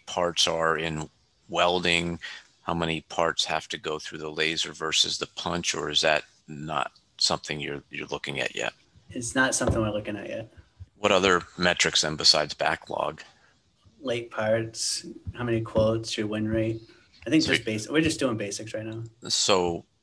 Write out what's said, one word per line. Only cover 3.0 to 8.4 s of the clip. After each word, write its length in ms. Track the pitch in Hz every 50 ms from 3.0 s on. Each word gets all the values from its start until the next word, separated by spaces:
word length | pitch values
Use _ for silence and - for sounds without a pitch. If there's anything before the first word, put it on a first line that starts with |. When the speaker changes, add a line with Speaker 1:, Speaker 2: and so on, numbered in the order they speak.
| -
Speaker 1:
parts 420 | - - - 82 82 80 - -
have 240 | - 80 78 - -
to 100 | - 78
go 200 | 73 80 78 78
through 200 | - - 85 78
the 120 | 76 78
laser 420 | 78 80 78 80 82 78 - 82 78
versus 460 | 82 82 80 78 - - 82 80 -
the 100 | - - _
punch, 380 | - - 87 85 87 85 - -
or 160 | - 76 76
is 100 | 73 71
that 240 | 82 80 76 73 - - _ _ _ -
not 420 | 78 73 76 80 78 71 - - - _ _ _ _ -
something 420 | - - 87 76 - - 76 73
you're, 220 | 71 69 71 71 - _
you're 180 | 71 71 76 73
looking 320 | - - - 71 71 67